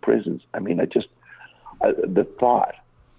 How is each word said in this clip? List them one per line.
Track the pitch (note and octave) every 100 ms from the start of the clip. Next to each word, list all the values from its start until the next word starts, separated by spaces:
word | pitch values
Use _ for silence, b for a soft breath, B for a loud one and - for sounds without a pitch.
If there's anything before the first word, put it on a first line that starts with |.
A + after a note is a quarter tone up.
prisons. | - A#2 G2+ - -
I | -
mean, | F#2+ F3
I | -
just, | - - _ B B B B B -
uh, | G#2 - -
the | F2+
thought | - - B2 A#2+ - - _ _ _